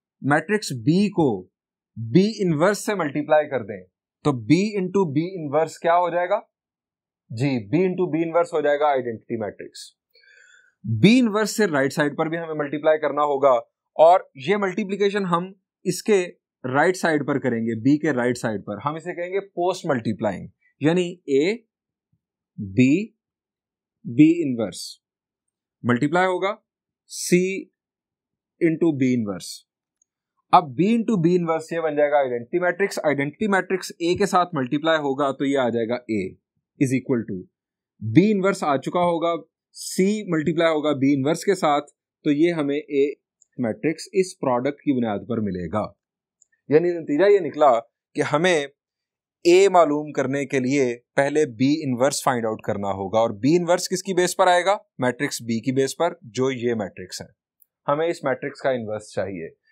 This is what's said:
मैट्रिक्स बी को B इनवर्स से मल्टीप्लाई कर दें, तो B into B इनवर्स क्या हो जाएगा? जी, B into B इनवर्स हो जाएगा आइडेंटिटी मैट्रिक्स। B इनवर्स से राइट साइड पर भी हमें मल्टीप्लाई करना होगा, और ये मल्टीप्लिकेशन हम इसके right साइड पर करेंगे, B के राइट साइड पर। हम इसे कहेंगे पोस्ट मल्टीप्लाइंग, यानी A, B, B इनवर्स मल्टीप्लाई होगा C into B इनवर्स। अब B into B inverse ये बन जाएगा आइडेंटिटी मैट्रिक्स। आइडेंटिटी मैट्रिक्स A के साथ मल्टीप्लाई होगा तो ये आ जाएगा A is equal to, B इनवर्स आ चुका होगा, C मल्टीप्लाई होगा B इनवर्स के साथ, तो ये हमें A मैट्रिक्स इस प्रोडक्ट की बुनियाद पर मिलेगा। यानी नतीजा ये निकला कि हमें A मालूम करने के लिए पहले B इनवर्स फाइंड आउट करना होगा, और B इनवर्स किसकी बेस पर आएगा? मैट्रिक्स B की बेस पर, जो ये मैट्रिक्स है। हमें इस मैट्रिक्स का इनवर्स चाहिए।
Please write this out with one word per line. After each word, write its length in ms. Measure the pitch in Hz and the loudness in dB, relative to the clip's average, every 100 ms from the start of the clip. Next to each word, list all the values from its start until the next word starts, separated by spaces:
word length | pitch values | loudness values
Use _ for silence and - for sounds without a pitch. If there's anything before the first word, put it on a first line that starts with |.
| _ _ | _ _
मैट्रिक्स 480 | 131 151 156 208 - | 0 0 2 -2 -4
बी 360 | 131 113 175 208 | -4 2 2 2
को 440 | 180 147 98 - _ _ _ _ - | 2 0 0 -8 _ _ _ _ -14
B 260 | 113 147 208 220 | 0 2 2 0
इनवर्स 380 | 185 147 185 208 - | -2 2 2 0 -4
से 80 | |
मल्टीप्लाई 500 | 202 151 147 147 151 127 | -4 -4 -4 0 2 2
कर 160 | 127 | -4
दें, 200 | 110 98 92 _ _ _ | -8 -12 -16 _ _ _
तो 80 | 147 127 | -4 -2
B 120 | 107 160 214 202 | 2 2 2 -2
into 260 | 180 196 180 | -2 0 0
B 180 | 139 175 | -2 -4
इनवर्स 420 | 190 147 147 156 - | -6 -4 -2 -2 -2
क्या 160 | 170 | 0
हो 160 | 175 175 | 2 2
जाएगा? 300 | 175 175 214 - _ _ _ _ _ _ _ - | -2 -2 -2 -6 _ _ _ _ _ _ _ -14
जी, 200 | 113 143 127 101 | -4 -2 -2 -2
B 120 | 151 | 0
into 240 | 185 185 175 | 0 0 -2
B 100 | 156 | -2
इनवर्स 300 | 165 170 170 | 0 0 0
हो 80 | 160 | 0
जाएगा 260 | 147 147 147 | 0 2 2
आइडेंटिटी 480 | 135 120 110 - 117 | 0 -2 -8 -8 -6
मैट्रिक्स। 440 | 101 - - - - _ _ _ _ _ _ _ _ _ | -6 -10 -16 -18 -20 _ _ _ _ _ _ _ _ _
B 280 | - 110 170 254 | -6 4 6 6
इनवर्स 380 | 233 202 214 - | 4 0 -2 0
से 100 | 208 | 0
राइट 260 | 147 139 | 2 0
साइड 240 | 165 143 139 | 0 -2 0
पर 120 | 160 | -4
भी 80 | 165 | -4
हमें 180 | 165 | -6
मल्टीप्लाई 440 | 151 143 147 156 156 | -6 -4 0 2 2
करना 240 | 147 143 | 2 0
होगा, 300 | 147 139 139 120 - _ _ - | 0 4 4 4 0 _ _ 6
और 340 | 160 185 - 139 | 8 8 4 -8
ये 180 | 131 208 | -2 0
मल्टीप्लिकेशन 680 | 196 185 190 190 202 202 | 0 -2 -4 0 0 0
हम 300 | 190 170 185 202 _ _ | 0 -2 -2 -12 _ _
इसके 360 | 190 175 - 202 180 - _ _ | -6 -4 2 2 0 -8 _ _
right 320 | 123 135 170 180 | -2 2 2 2
साइड 300 | 170 156 135 | 0 0 0
पर 120 | 143 | -2
करेंगे, 380 | 127 117 113 113 | -2 -2 -2 -2
B 140 | 123 151 | 2 2
के 100 | 160 | 2
राइट 240 | 127 120 123 | 0 0 -2
साइड 260 | 120 104 | -4 -6
पर। 180 | 107 104 | -8 -8
हम 120 | 143 160 | -8 -8
इसे 180 | 175 | -10
कहेंगे 260 | 165 175 196 | -10 -6 -6
पोस्ट 460 | 196 - 175 175 165 | -6 -4 -2 -2 -2
मल्टीप्लाइंग, 640 | 131 117 98 107 87 87 _ _ - | -4 -4 -4 -4 -6 -10 _ _ -4
यानी 260 | 143 175 175 175 - | 0 0 -2 -6 -2
A, 120 | 135 165 233 _ _ _ _ _ _ _ _ _ - | 0 0 -2 _ _ _ _ _ _ _ _ _ -14
B, 300 | 98 98 127 170 226 _ _ _ _ _ _ _ _ _ | -4 2 4 2 -2 _ _ _ _ _ _ _ _ _
B 240 | - 120 156 170 | -4 4 4 4
इनवर्स 420 | 147 117 101 - - - _ _ _ _ _ _ _ _ | -2 -4 -6 -8 -16 -18 _ _ _ _ _ _ _ _
मल्टीप्लाई 420 | 117 123 147 175 185 | -2 0 0 0 0
होगा 240 | 180 190 220 _ _ _ _ _ | 0 -4 -6 _ _ _ _ _
C 280 | - - 180 190 190 - _ _ _ _ _ _ _ _ - | -12 0 0 2 -4 -10 _ _ _ _ _ _ _ _ -2
into 320 | 170 160 170 139 | 0 2 0 2
B 120 | 127 | 2
इनवर्स। 360 | 123 104 90 - - _ _ _ _ _ _ _ _ _ | 0 -2 -6 -12 -18 _ _ _ _ _ _ _ _ _
अब 220 | 175 156 120 | 2 2 0
B 80 | 190 | 0
into 280 | 233 220 214 | 2 0 2
B 120 | 165 | 2
inverse 420 | 180 165 160 156 | 2 0 -4 -4
ये 80 | 165 | -4
बन 160 | 160 147 | -2 2
जाएगा 220 | 147 143 | 2 2
आइडेंटिटी 400 | 131 120 117 175 | 2 -2 -4 -2
मैट्रिक्स। 400 | 180 175 196 - 156 | -2 0 -2 -2 -2
आइडेंटिटी 420 | 139 143 - 214 | 0 -2 -4 0
मैट्रिक्स 440 | 196 180 185 - - | 0 0 -4 -6 -6
A 160 | 170 180 | -2 0
के 80 | 196 | 2
साथ 200 | 185 175 | 2 0
मल्टीप्लाई 440 | 151 123 147 156 160 | -2 -2 -2 0 0
होगा 340 | 143 135 139 | 0 -2 -2
तो 120 | 135 | -2
ये 120 | 139 139 | -2 0
आ 120 | 120 | 0
जाएगा 260 | 117 113 120 - | 0 -2 -4 -4
A 80 | 107 92 92 _ _ _ - | -6 -6 -10 _ _ _ -4
is 120 | 135 | 0
equal 320 | 127 127 123 107 | 0 -2 -4 -4
to, 80 | 92 - _ _ _ _ _ | -10 -14 _ _ _ _ _
B 160 | 110 120 | 0 4
इनवर्स 440 | 208 202 196 185 | 4 4 0 0
आ 120 | 165 135 | 0 -2
चुका 240 | 156 175 | -2 -2
होगा, 320 | 175 170 170 165 - _ _ - | 0 0 -2 -4 -8 _ _ -18
C 300 | - - 190 214 185 | -8 -2 0 0 -4
मल्टीप्लाई 420 | 160 151 160 165 | -4 -2 0 2
होगा 180 | 156 151 | 2 0
B 140 | 139 | 0
इनवर्स 400 | 135 143 135 165 | 0 0 0 -2
के 100 | - | -2
साथ, 260 | 185 160 147 143 _ _ _ | 0 2 0 -2 _ _ _
तो 60 | 151 | -2
ये 200 | 143 170 | 2 2
हमें 280 | 170 143 143 | 0 -2 -4
A 280 | - 143 147 - _ _ _ - | -2 0 0 -2 _ _ _ -6
मैट्रिक्स 480 | 117 104 151 160 - | -4 -2 -4 -4 -4
इस 220 | 196 185 - | -4 -4 -4
प्रोडक्ट 400 | 139 123 135 147 | -2 0 -2 -4
की 80 | 143 | -2
बुनियाद 340 | 127 117 101 92 | -2 -2 -4 -6
पर 120 | 117 | -4
मिलेगा। 580 | 104 90 85 107 98 - _ _ _ _ _ _ - | -4 -6 -6 -6 -6 -10 _ _ _ _ _ _ 0
यानी 200 | 147 175 | 2 2
नतीजा 360 | 175 147 147 202 | -2 -2 2 4
ये 140 | 202 | 4
निकला 320 | 151 147 147 117 - _ _ - | 2 2 4 4 0 _ _ -6
कि 40 | |
हमें 480 | 135 147 185 165 139 _ _ _ _ _ _ _ | -2 0 2 0 -2 _ _ _ _ _ _ _
A 260 | 170 180 196 | 4 6 6
मालूम 420 | 180 151 147 151 | 6 4 2 -4
करने 320 | 143 127 139 | -4 -4 -4
के 160 | 139 139 | -2 -2
लिए 340 | 127 143 123 120 _ - | 0 0 0 -2 _ -2
पहले 280 | 139 151 151 | 0 2 0
B 160 | 107 | 0
इनवर्स 600 | 135 151 147 120 135 135 | 0 2 0 0 0 0
फाइंड 220 | 147 123 113 | -2 0 -2
आउट 140 | 110 | -4
करना 240 | - 101 101 | -4 -4 -4
होगा, 320 | 95 95 110 | -4 -2 0
और 120 | 117 101 | 0 0
B 80 | 127 | 0
इनवर्स 420 | 175 170 185 - | 2 2 -2 -2
किसकी 260 | 185 - | -6 -4
बेस 200 | 175 175 | -2 0
पर 140 | - 185 | 2 4
आएगा? 320 | 175 180 208 - - | 4 2 -2 -4 -4
मैट्रिक्स 420 | 127 120 143 - | -4 -2 -4 -6
B 180 | 117 113 | -6 -4
की 80 | 131 | -2
बेस 200 | 131 135 | -2 -2
पर, 260 | - 170 - | -2 -4 -4
जो 260 | 113 107 131 | -10 -4 -2
ये 240 | 131 120 | -2 -2
मैट्रिक्स 480 | 113 95 - 92 - | -2 -6 -10 -16 -16
है। 60 | - _ _ _ _ _ - | -16 _ _ _ _ _ -4
हमें 220 | 147 165 | -2 -2
इस 160 | 170 | -4
मैट्रिक्स 360 | 143 127 139 - | -4 -4 -6 -6
का 100 | 143 | -4
इनवर्स 420 | 127 107 107 - | -4 -4 -8 -8
चाहिए। 400 | - 95 90 80 - _ | -8 -6 -8 -12 -14 _